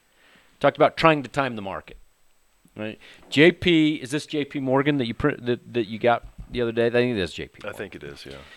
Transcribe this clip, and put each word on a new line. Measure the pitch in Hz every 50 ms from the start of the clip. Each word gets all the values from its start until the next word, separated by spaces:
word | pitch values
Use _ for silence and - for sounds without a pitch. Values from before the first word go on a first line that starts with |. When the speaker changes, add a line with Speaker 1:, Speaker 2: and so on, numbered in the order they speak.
| _ _ _ _ _ _ _ _ _ _ _ -
Speaker 1:
Talked | - 143 135
about | - 156 - -
trying | - - 165 156 147 127
to | 117
time | - 147 135 127 120
the | 110
market, | 98 95 90 78 - - - - - _ _ _ _ _ _ _ _ _ _ _ _ _ -
right? | 107 107 110 107 - - - - - - -
J | - 135 151 180
P, | 170 - - 185 170 160 156 151 156
is | - - 120
this | 139 151 -
J | - - 151 139
P | - - 147
Morgan | 131 131 127 135 139 147 143 139
that | 123
you | 113 113
pr-, | - - - - -
that, | 120 120 120 117 - - 113
that | 120 110 92
you | 113 104
got | 107 117 120 110 - - - - - -
the | - 123
other | 120 117
day? | 113 117 117
I | 120
think | 113 120 123 123 123
that's | 104 90 80
J | - - 73 -
P | - -
Speaker 2:
I | -
Speaker 1:
Morgan. | 101 104 -
Speaker 2:
think | 110 92 85
it | 80 73
is, | 71 71 67 -
yeah. | 67 69 69 69 - -